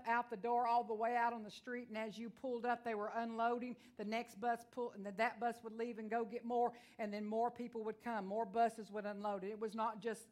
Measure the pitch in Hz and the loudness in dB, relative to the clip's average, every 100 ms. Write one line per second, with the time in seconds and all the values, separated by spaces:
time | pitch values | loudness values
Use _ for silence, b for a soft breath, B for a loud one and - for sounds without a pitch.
0 | - 233 240 220 226 240 240 240 220 214 | 2 2 2 -2 2 4 6 4 4 2
1 | 226 240 233 233 214 - - 247 240 214 | 2 4 4 2 -6 -10 -6 -6 -4 -4
2 | 220 196 233 - 262 240 240 240 240 214 | -4 -4 -8 -6 -4 0 2 0 0 -2
3 | 208 208 233 226 233 240 247 240 B - | 0 -2 -2 2 2 2 -2 -8 B -8
4 | 208 220 233 - 240 233 233 - 240 208 | -2 -2 -4 -2 0 0 -2 -6 -6 -4
5 | 196 196 233 226 233 233 226 220 240 220 | -8 0 0 2 -2 -2 -8 -4 -4 -4
6 | 220 233 226 240 233 240 240 240 B B | -2 0 0 -4 0 4 4 2 B B
7 | 220 202 208 220 240 240 240 233 220 214 | -4 -2 0 2 2 0 -8 -4 -4 -4
8 | 240 226 190 208 226 214 233 226 196 208 | -4 -2 0 -2 0 4 4 4 -6 -4
9 | 202 202 208 202 190 214 220 226 220 220 | -4 -2 -2 -2 -4 -4 -4 0 -2 0
10 | 220 220 - | -4 -4 -8